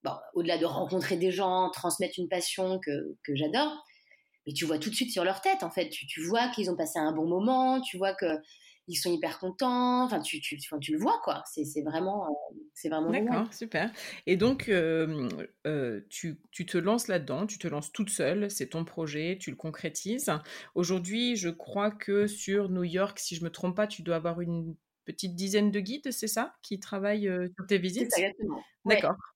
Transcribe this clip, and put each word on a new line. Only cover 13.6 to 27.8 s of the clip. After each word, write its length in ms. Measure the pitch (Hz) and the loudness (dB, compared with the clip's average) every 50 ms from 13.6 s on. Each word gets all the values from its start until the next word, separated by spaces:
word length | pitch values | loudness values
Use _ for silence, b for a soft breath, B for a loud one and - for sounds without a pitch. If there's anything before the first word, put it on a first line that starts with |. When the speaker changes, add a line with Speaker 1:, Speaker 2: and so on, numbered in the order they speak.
| 226 226 - 151 180 233 B B B B B B B | -10 -4 -2 -2 -2 -2 B B B B B B B
Speaker 2:
Et 120 | 170 190 | 2 4
donc, 320 | 180 208 247 269 262 - 240 | 6 6 4 4 2 2 2
euh, 600 | 202 175 160 165 160 160 160 156 160 147 127 113 85 76 - - _ _ _ | 4 4 4 4 4 2 2 2 0 -2 -2 -2 -4 -6 -8 -10 _ _ _
euh, 360 | 151 156 143 131 120 110 101 101 - | -2 0 0 0 0 -2 -4 -8 -10
tu, 320 | - - - 165 147 - _ _ | -10 -6 -6 -6 -6 -8 _ _
tu 140 | - - 175 | -10 -8 -6
te 120 | - - | 0 0
lances 300 | 175 165 196 226 240 - | 2 4 4 2 2 2
là-dedans, 380 | - 190 175 147 127 131 147 208 | 0 0 0 0 -2 -2 -2 -2
tu 120 | 214 - | -4 -4
te 100 | - - | -6 -4
lances 240 | 165 151 147 147 - | -4 -4 -4 -6 -6
toute 180 | - - 208 202 | -4 -4 -2 -2
seule, 400 | - - 151 131 175 208 208 202 | 0 2 2 2 4 2 0 0
c'est 200 | 202 - 135 - | -2 -4 -4 -2
ton 160 | - 165 165 | -2 -4 -4
projet, 520 | - - 175 160 151 143 151 156 170 196 190 | -4 -4 -4 -4 -2 -2 -2 -2 -2 -2 -4
tu 100 | - 160 | -6 -8
le 80 | - | -8
concrétises. 720 | - - 160 151 - - 165 151 - - 190 233 262 - 214 151 151 B B B B B B B | -6 -6 -8 -6 -4 -6 -6 -6 -4 -4 -2 -2 0 0 0 0 0 B B B B B B B
Aujourd'hui, 600 | 175 175 160 190 185 175 180 208 233 247 247 240 | 0 2 2 2 0 0 -2 0 0 2 2 2
je 140 | 208 185 170 | 0 0 -2
crois 420 | 165 - - - 180 202 202 214 | -4 -4 -12 -4 -2 0 0 0
que 360 | 208 208 - - 202 202 208 | 0 -2 -2 2 4 4 4
sur 420 | 208 208 - - - 196 208 202 190 | 2 0 -4 -2 2 2 2 2 2
New 140 | 185 180 180 | 2 0 0
York, 360 | 175 160 180 196 202 202 - | 2 2 2 0 0 -2 -6
si 160 | - - 175 | -6 -6 -4
je 80 | 160 170 | -4 -4
me 80 | 165 | -6
trompe 240 | 165 - - 180 175 | -4 -2 -2 0 2
pas, 120 | 196 214 | 2 0
tu 140 | 208 208 - | 0 -2 -6
dois 140 | 160 170 170 | -2 -2 0
avoir 260 | 165 160 170 170 175 | 0 0 -2 -2 -2
une 340 | 175 170 170 170 165 165 160 _ _ _ _ _ _ | -2 -2 -2 -2 -4 -6 -8 _ _ _ _ _ _
petite 300 | - - - - 185 175 | -10 -8 -4 -4 -4 -4
dizaine 360 | 175 196 190 202 208 208 208 | -2 -2 4 4 6 6 6
de 80 | 202 202 | 4 2
guides, 320 | 185 196 254 294 - 277 | -2 -2 -6 -6 -4 -6
c'est 160 | 240 - - | -4 -2 -2
ça, 260 | 214 - 226 247 339 - _ | -2 0 0 -2 -2 -6 _
qui 180 | - - 208 190 | -8 -8 -8 -8
travaillent, 500 | - - 208 196 196 202 208 214 208 196 | -6 -6 -4 -2 0 2 2 2 2 0
euh, 180 | 185 180 180 180 180 | 0 0 -2 -4 -6
sur 100 | - 190 | -10 0
tes 120 | 196 208 | 2 2
visites ? 340 | 185 | 4